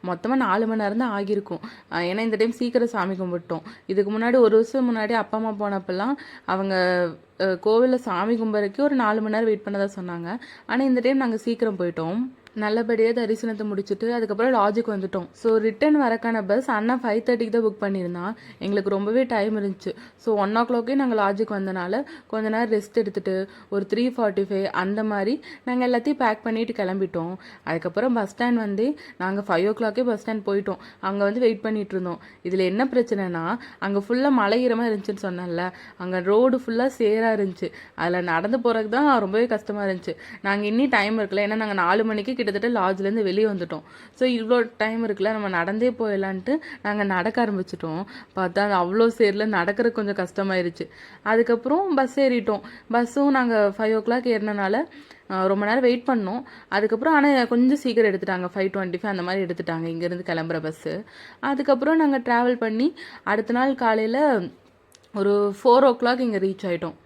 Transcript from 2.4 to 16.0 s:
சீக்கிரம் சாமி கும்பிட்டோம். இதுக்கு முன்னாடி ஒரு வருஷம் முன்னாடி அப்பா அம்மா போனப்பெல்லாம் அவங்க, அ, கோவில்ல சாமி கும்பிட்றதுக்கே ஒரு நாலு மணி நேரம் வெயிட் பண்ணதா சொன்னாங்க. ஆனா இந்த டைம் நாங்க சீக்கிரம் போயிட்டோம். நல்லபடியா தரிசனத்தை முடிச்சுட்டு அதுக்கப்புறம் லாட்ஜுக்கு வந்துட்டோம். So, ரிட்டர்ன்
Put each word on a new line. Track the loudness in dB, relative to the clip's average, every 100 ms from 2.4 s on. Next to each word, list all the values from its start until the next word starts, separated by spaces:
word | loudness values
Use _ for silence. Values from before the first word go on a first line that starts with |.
| 0
சீக்கிரம் | 0 0 2 2
சாமி | 0 -2 -2
கும்பிட்டோம். | -4 -6 -6 -8 -8 -20 -2
இதுக்கு | 0 2 2
முன்னாடி | 4 6
ஒரு | 8 6
வருஷம் | 4 0 0 0
முன்னாடி | 0
அப்பா | -2 -2 -4
அம்மா | -4
போனப்பெல்லாம் | -4 -4 -4 -4 -4 -2 -4 -8 -16 -4
அவங்க, | -2 0 2 2 2 0 -4 _ _
அ, | -2
கோவில்ல | 0 2 4 4 2
சாமி | -2 -2 0 0
கும்பிட்றதுக்கே | 0 0 -2 0
ஒரு | 0 2
நாலு | 2 0
மணி | 0
நேரம் | 0 0
வெயிட் | 0 -4
பண்ணதா | -4 -4 -4
சொன்னாங்க. | -10 -10 -8 -10 -12 -20 -4
ஆனா | 0
இந்த | 2 2
டைம் | 2 2
நாங்க | 0 -2
சீக்கிரம் | -2 -2 -2 -2
போயிட்டோம். | -4 -4 -4 -4 -6 -10 -16 -6
நல்லபடியா | -2 -2 0 2 2
தரிசனத்தை | 2 -2 -2 -4 -4 -4
முடிச்சுட்டு | -4 -4 -4 -2
அதுக்கப்புறம் | -2 -2 0 2
லாட்ஜுக்கு | 4 2 2 -2 -4
வந்துட்டோம். | -4 -6 -8
So, | -4 2 2
ரிட்டர்ன் | 2 2 4 4